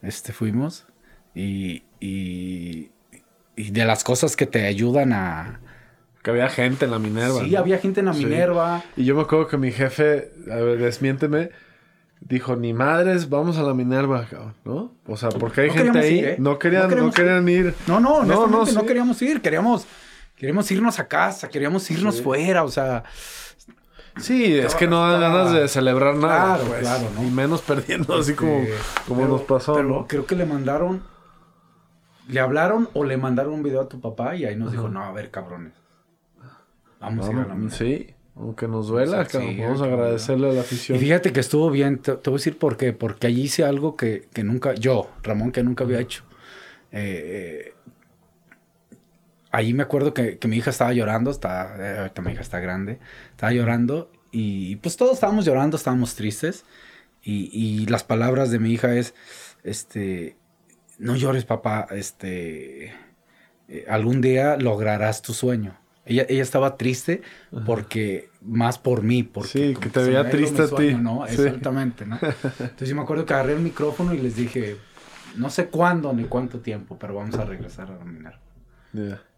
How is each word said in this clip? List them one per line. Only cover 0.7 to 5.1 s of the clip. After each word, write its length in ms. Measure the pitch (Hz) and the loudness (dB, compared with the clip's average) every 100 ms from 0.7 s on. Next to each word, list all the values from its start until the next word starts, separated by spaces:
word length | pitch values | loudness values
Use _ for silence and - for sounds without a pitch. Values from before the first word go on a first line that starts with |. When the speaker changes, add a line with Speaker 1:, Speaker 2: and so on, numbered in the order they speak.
| 175 _ _ _ - _ | -8 _ _ _ -20 _
Speaker 1:
y, 500 | 87 98 98 95 82 _ _ | -8 -6 -4 -6 -8 _ _
y, 920 | 98 95 92 90 92 90 85 82 78 _ _ - _ _ _ - | -8 -6 -6 -8 -8 -8 -10 -12 -14 _ _ -20 _ _ _ -12
y 160 | 107 | -6
de 140 | 101 113 | 0 2
las 180 | 113 | 2
cosas 320 | - 123 156 - | 2 2 2 2
que 100 | 131 | 2
te 180 | 113 101 | 2 2
ayudan 480 | 101 117 131 135 | 2 2 4 4